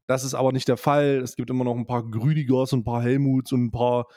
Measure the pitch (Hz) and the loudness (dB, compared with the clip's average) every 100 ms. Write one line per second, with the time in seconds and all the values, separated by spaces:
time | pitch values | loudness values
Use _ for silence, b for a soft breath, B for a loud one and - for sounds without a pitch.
0 | - 127 131 131 131 131 - 120 - 143 | -4 -4 -2 -2 0 0 0 0 2 2
1 | 143 135 131 - 120 127 123 120 113 120 | 4 2 -2 -6 -4 -2 -2 -2 -2 -4
2 | 113 110 131 156 131 127 131 131 113 120 | -4 -2 0 0 2 2 2 0 -2 -2
3 | 120 135 139 131 127 127 120 117 123 123 | 0 2 2 0 0 0 0 0 0 0
4 | 117 | -2